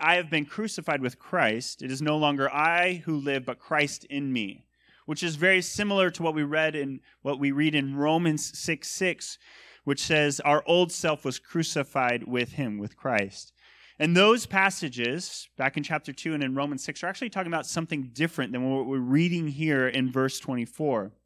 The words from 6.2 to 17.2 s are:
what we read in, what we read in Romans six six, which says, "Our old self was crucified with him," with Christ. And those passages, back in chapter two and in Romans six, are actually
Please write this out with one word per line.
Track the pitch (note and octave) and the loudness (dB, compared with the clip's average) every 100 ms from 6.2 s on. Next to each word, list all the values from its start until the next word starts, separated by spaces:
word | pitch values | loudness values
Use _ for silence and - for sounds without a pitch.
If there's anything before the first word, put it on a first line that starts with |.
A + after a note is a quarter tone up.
what | E3 | -2
we | D#3 | 0
read | D3 D#3 D#3 D3+ | 0 0 0 -2
in, | C#3 C3+ - _ | -4 -8 -14 _
what | C3+ C#3 | -6 0
we | C#3 | 0
read | C#3 D#3 | 2 2
in | D3+ C#3 C#3 | 2 0 0
Romans | D3 D#3+ E3+ D3+ - - | 2 4 2 0 -4 -8
six | - D#3+ - | -6 -6 -6
six, | - F#3 D#3 - - - - - - | -4 -2 -2 -8 -16 -20 -20 -20 -8
which | - C#3+ | -4 -4
says, | - D#3 D3 C3+ | 2 4 4 2
"Our | D3 D3 D3+ | 2 2 4
old | F3 F3 | 4 4
self | - E3 D3+ | 0 -2 -2
was | C3+ B2+ | -4 -8
crucified | - E3+ D#3+ D#3 C3+ C#3 B2 A#2+ | -6 -4 -2 -2 -2 0 0 0
with | A#2+ B2 A#2+ | -2 -2 -2
him," | - B2+ G#2 | -4 -4 -4
with | G#2 - | -8 -6
Christ. | C#3 A2+ G2 - - _ _ - - - | 0 0 0 -6 -20 _ _ -20 -20 -2
And | D#3 | 4
those | F3 G#3 A#3+ | 8 8 6
passages, | - G3 F#3+ F#3+ D#3 B2 A#2+ D#3 - - - - | 2 2 2 2 -4 -2 -2 -2 -6 -12 -14 -2
back | C3+ D3+ | -2 -2
in | |
chapter | C#3+ D#3 - | -2 -4 -6
two | C3 D#3+ | -8 -6
and | D3+ | -2
in | C3+ | -2
Romans | C3+ D3 C#3 | -2 -2 -4
six, | - - | -8 -8
are | F3 | -8
actually | G3 | -6